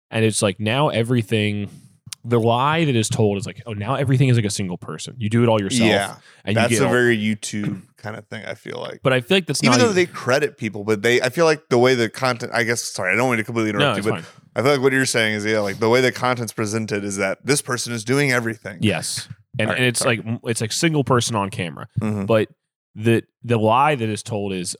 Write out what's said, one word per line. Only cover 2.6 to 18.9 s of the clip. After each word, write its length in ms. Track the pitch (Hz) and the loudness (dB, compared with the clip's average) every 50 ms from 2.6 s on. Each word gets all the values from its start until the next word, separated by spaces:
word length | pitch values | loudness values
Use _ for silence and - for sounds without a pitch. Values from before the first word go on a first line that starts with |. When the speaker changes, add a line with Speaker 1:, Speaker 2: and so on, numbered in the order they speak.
| 131 147 156 165 170 | 2 0 0 0 0
Speaker 1:
that 100 | 147 131 | 2 2
is 140 | 113 110 - | 2 0 0
told 280 | - - 110 104 101 98 | 0 2 2 2 0 -2
is 60 | 98 | -6
like, 160 | - - - - | -10 -12 -14 -12
"Oh, 60 | 120 107 | -10 -8
now 240 | 101 101 110 135 | -8 -4 -4 -2
everything 320 | 127 143 - 135 127 139 127 | -2 0 2 2 4 4 4
is, 80 | 120 | 4
like, 80 | 117 107 | 4 2
a 40 | 101 | 0
single 280 | - - 101 90 90 85 | -2 -4 -4 -6 -6 -8
person. 380 | - - 80 78 - - 104 123 | -10 -12 -12 -12 -12 -14 -10 -6
You 100 | 110 107 | -4 0
do 120 | 110 117 120 | 2 4 4
it 60 | 113 | 4
all 120 | 110 110 | 4 2
yourself." 280 | 101 95 87 - 113 110 | 0 0 0 2 4 4
Speaker 2:
Yeah. 260 | 104 101 98 - - - - - - _ - | 4 2 0 -4 -8 -12 -20 -20 -20 _ -6
Speaker 1:
And 100 | 95 104 | -2 0
you 60 | 110 113 | 2 2
Speaker 2:
That's 120 | 117 113 | 2 2
Speaker 1:
get 80 | 107 135 | 2 2
Speaker 2:
a 40 | |
Speaker 1:
all 60 | 123 113 | 2 2
Speaker 2:
very 260 | 123 123 120 117 107 | 4 4 4 2 2
YouTube 640 | 104 107 110 104 - - - 107 104 - 101 95 - _ _ | 0 -2 -2 -4 -6 -8 -6 -4 -4 -4 -6 -8 -12 _ _
kind 180 | _ - 110 107 | _ -14 -12 -12
of 100 | 113 104 - | -12 -14 -14
thing, 160 | - 110 - | -14 -14 -10
I 80 | - - | -12 -12
feel 240 | - - - - - | -12 -12 -12 -12 -10
like. 220 | - - - - - | -10 -12 -10 -2 0
Speaker 1:
But 100 | 135 131 | 0 0
I 80 | 127 | 0
feel 180 | 123 - 190 196 | 0 0 0 0
like 80 | 165 | 0
that's 180 | - 143 - - | -2 -4 0 2
Speaker 2:
Even 80 | 226 254 | 2 4
Speaker 1:
not 60 | 254 | 4
Speaker 2:
though 40 | 247 | 4
Speaker 1:
even 100 | 233 202 | 4 4
Speaker 2:
they 100 | 185 180 | 2 0
credit 500 | - - - - - 127 147 151 143 - | -2 -4 -8 -2 0 0 2 0 -2 -4
people, 280 | - 123 110 95 107 101 | -4 -8 -8 -6 -6 -2
but 180 | 107 110 104 104 | 0 0 2 2
they, 180 | 117 123 120 | 2 2 4
I 80 | - 127 | 2 0
feel 140 | - 170 170 | 0 2 2
like 240 | 160 156 151 _ - | 2 2 0 _ 2
the 80 | 131 120 | 4 6
way 180 | 123 127 131 | 6 6 6
the 120 | 120 117 107 | 4 2 -2
content, 440 | - - 131 127 123 117 127 110 - | -2 -2 -2 -2 -2 -2 -6 -4 -2
I 80 | 120 117 | -2 0
guess, 220 | 110 120 113 - | 0 0 -2 -4
sorry, 280 | - - - 98 90 92 | -8 -6 -4 -2 0 0
I 40 | |
don't 100 | 110 123 | 2 2
want 120 | 131 123 113 | 2 2 0
to 60 | 107 | -2
completely 260 | - 117 117 110 107 | -2 -2 -2 -2 0
interrupt 120 | 104 101 143 | 0 0 0
Speaker 1:
No, 80 | 139 110 | 0 0
Speaker 2:
you, 40 | 98 | -2
Speaker 1:
it's 80 | 98 | -2
Speaker 2:
but 180 | 110 110 82 82 | -2 -4 -4 -6
Speaker 1:
fine. 180 | - - - _ _ - | -14 -20 -20 _ _ -4
Speaker 2:
I 80 | 113 110 | 0 2
feel 80 | 135 | 2
like 100 | 147 135 | 2 4
what 120 | 127 139 131 | 4 2 4
you're 120 | 135 131 | 2 0
saying 300 | 120 - 120 110 107 107 | 0 0 0 0 0 0
is, 100 | 107 104 | -2 -2
yeah, 140 | 107 110 107 | 0 0 0
like, 220 | 104 101 98 92 | 0 -2 -2 0
the 80 | 113 110 | 2 4
way 120 | 117 127 | 4 4
the 120 | 131 123 - | 4 2 0
content's 400 | - 123 123 127 117 120 107 - | 0 -2 -2 0 -2 -4 -8 -6
presented 500 | - 113 104 104 113 110 101 107 104 101 | -6 -6 -4 -2 -4 -4 -2 -4 -4 -4
is 140 | 104 98 | -4 -4
that 280 | 98 98 95 92 - - | -2 -2 -2 -4 -4 -2
this 160 | - 143 143 - | -2 -2 -2 0
person 300 | - 120 117 - 117 120 | -4 -6 -6 -6 -6 -8
is 120 | 117 101 | -8 -2
doing 260 | 110 131 143 147 135 | -2 0 0 2 2
everything. 480 | 127 123 117 113 113 113 - - 104 - | 0 0 -2 -4 -8 -8 -12 -14 -8 -2
Speaker 1:
Yes. 480 | - 104 | -2 0